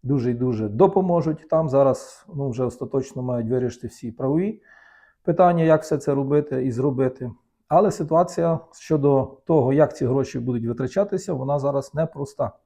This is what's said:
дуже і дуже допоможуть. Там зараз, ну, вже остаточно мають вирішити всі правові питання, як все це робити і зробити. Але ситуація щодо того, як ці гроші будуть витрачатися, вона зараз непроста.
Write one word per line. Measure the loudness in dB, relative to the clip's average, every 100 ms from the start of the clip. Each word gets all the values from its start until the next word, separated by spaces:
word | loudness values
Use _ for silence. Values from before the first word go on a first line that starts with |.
дуже | -2 0 0
і |
дуже | -2 -2 -2 -4
допоможуть. | 4 4 4 0 0 0 -4 -2
Там | -2 2
зараз, | 2 2 0 -8 -20 -14
ну, | -8 -6
вже | -4
остаточно | -4 -4 -4 -4 -4 -8
мають | -4 -4 -2
вирішити | -2 -2 -6 -16
всі | -12 -14
правові | -6 -2 0 -2 -6 _ -20 _ _ _ _
питання, | -2 4 4 4
як | 4 4
все | 2 -2
це | 0
робити | -2 2 0 0 -2
і | -2
зробити. | 0 -2 0 -2 -2 -12 -12 _ _ _
Але | 2 2
ситуація | 0 0 2 2 0 -2 -2 -6
щодо | -20 -2 2 4 2 0 -10 0
того, | 2 4
як | 4 2 2
ці | 0
гроші | 0 -2 -4
будуть | -4 -4 -4
витрачатися, | -4 -4 -2 -2 -4 -4
вона | -6 -2 -2
зараз | 0 -4 -6
непроста. | -6 -6 -6 -12 -6 -6 -6